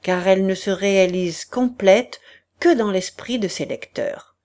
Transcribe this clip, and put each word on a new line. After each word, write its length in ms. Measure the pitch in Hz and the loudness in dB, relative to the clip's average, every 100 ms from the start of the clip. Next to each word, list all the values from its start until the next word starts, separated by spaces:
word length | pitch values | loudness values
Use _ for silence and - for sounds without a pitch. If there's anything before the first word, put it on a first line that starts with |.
car 260 | - 180 180 | -2 -2 2
elle 180 | 190 190 | 2 2
ne 100 | 185 | -2
se 140 | - | -4
réalise 760 | 190 202 196 185 180 180 170 - | -2 0 2 2 2 -4 -6 -8
complète 720 | - 254 247 196 202 247 - _ - _ _ | -2 -2 2 4 4 2 -12 _ -20 _ _
que 140 | 339 | 2
dans 180 | 294 214 | 2 2
l'esprit 480 | 190 180 - - 247 | -2 -4 -12 -8 -4
de 80 | 196 | -4
ses 180 | - 151 | -4 -8
lecteurs. 680 | - - - 117 - - _ | -8 -10 -6 -6 -8 -18 _